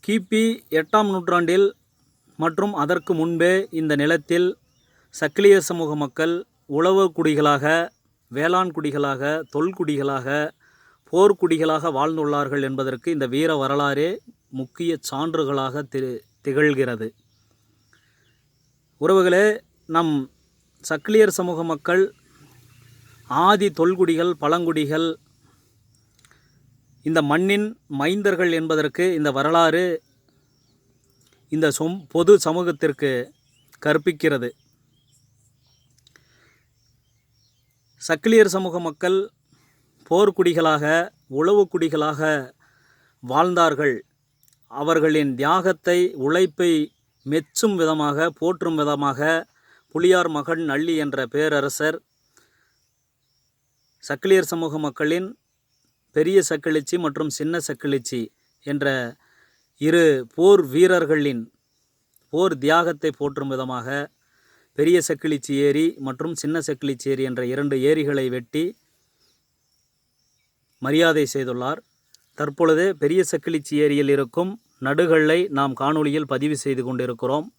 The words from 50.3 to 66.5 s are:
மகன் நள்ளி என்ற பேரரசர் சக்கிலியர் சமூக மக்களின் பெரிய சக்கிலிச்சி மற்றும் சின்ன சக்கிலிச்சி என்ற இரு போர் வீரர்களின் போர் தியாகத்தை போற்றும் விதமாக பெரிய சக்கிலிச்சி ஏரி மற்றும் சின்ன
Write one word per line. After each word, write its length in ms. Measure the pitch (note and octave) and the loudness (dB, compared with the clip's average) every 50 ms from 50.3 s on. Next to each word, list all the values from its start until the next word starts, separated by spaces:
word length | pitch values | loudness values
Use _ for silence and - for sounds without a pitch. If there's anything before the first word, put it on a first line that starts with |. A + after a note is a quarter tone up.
மகன் 340 | D#3 D3 C#3 D3+ E3 E3 E3 | -2 -4 -4 -4 -4 -4 -2
நள்ளி 320 | D3+ C3+ C#3+ D#3 E3+ E3 | -2 -2 -2 -2 -2 -2
என்ற 300 | D#3 D3+ C#3+ C3+ C3+ C3 | -2 -2 -4 -4 -4 -6
பேரரசர் 720 | A#2 - C#3+ D3+ D#3 D3 C#3+ C#3 C#3 - - D3+ D#3 D#3+ - _ _ _ _ _ _ _ _ _ _ _ _ _ _ _ _ _ _ _ _ _ _ _ _ _ _ _ _ _ _ _ _ _ _ _ _ _ _ _ _ - | -4 -2 -2 -2 0 0 0 -2 -2 -4 -2 -4 -4 -4 -6 _ _ _ _ _ _ _ _ _ _ _ _ _ _ _ _ _ _ _ _ _ _ _ _ _ _ _ _ _ _ _ _ _ _ _ _ _ _ _ _ -10
சக்கிலியர் 460 | - C#3+ C#3 - F#3+ F#3+ F#3+ F3 - | -10 -10 -6 2 4 4 4 4 0
சமூக 260 | F#3 E3 E3 D#3+ C#3+ D#3 | -4 -6 -6 -6 -6 -6
மக்களின் 500 | D3+ D3 B2+ - D#3 D3+ D#3+ F3+ F#3 G3 B3+ _ _ _ _ _ _ _ _ _ _ _ _ _ _ _ _ | -6 -6 -4 -4 -2 -2 -2 -2 -4 -8 -12 _ _ _ _ _ _ _ _ _ _ _ _ _ _ _ _
பெரிய 220 | D3+ D#3 E3+ F#3+ G3 | 0 0 0 0 -4
சக்கிலிச்சி 540 | E3+ - E3+ D3 - E3 D#3 D#3 C#3 - - F3+ | -4 -6 -8 -6 -4 -4 -4 -4 -4 -4 -6 -4
மற்றும் 300 | E3+ D3+ C#3 D3+ D#3 D3+ | -4 -6 -6 -6 -6 -6
சின்ன 260 | C3+ - D3+ D#3 E3 E3+ | -6 -6 -6 -6 -6 -6
சக்கிலிச்சி 600 | D#3 - D3 - - C#3+ C#3 C3+ A#2 - - A#2+ A2+ - _ _ _ _ _ _ _ | -6 -8 -12 -8 -6 -4 -4 -4 -6 -6 -8 -8 -8 -10 _ _ _ _ _ _ _
என்ற 200 | C#3+ C#3+ C#3+ C#3 C#3 C3+ C3 B2 A#2 A#2 _ _ _ _ _ _ _ _ _ _ _ _ _ | -8 -6 -2 -2 -2 -2 -2 -4 -8 -10 _ _ _ _ _ _ _ _ _ _ _ _ _
இரு 220 | C#3+ D#3 E3+ F3 E3 D#3 C#3+ C3 B2 A2+ _ | -2 0 2 4 4 4 4 2 -2 -8 _
போர் 280 | - E3+ F#3+ G3+ G3 D#3+ | 2 6 6 6 6 4
வீரர்களின் 760 | C3+ B2+ D#3 F3+ F#3 F#3 F3 E3 C#3+ D#3+ D#3 C#3+ C#3+ C3 A#2 A2+ - _ _ _ _ _ _ _ _ _ _ _ _ _ _ _ _ | 0 2 4 4 4 4 2 2 0 0 0 0 -2 -2 -4 -8 -10 _ _ _ _ _ _ _ _ _ _ _ _ _ _ _ _
போர் 220 | - D#3 F#3 F#3+ E3 C3+ | -2 0 0 0 0 0
தியாகத்தை 520 | B2 C#3+ D#3+ E3+ E3+ E3+ E3 C#3+ - D#3 | 0 2 4 4 2 0 -4 -2 -4 -4
போற்றும் 380 | C#3+ _ D3 C#3+ C#3 C#3+ C#3 C#3 | -4 _ -6 -6 -4 -6 -6 -6
விதமாக 400 | C3+ C3 C3 C3 B2+ B2 A2+ B2+ C#3 C#3+ C#3+ - _ _ _ _ _ _ _ _ _ _ _ _ _ - | -4 -6 -6 -6 -6 -8 -6 -6 -6 -6 -8 -8 _ _ _ _ _ _ _ _ _ _ _ _ _ 0
பெரிய 200 | D3 D#3+ F3 F3 | 2 4 4 2
சக்கிலிச்சி 520 | D#3 - D#3+ C#3+ - D#3+ D3+ C#3 - - C#3+ C#3 | 2 0 -6 -4 -4 -4 -4 -4 -4 -4 -2 0
ஏரி 240 | C#3+ C#3+ C#3 D3 D#3+ E3 - - | 2 2 2 2 0 0 -2 -4
மற்றும் 360 | C3+ C3+ B2+ C3 D#3 E3 E3+ | -10 -10 -8 -6 -8 -8 -8
சின்ன 220 | - - D3 | -6 -6 -4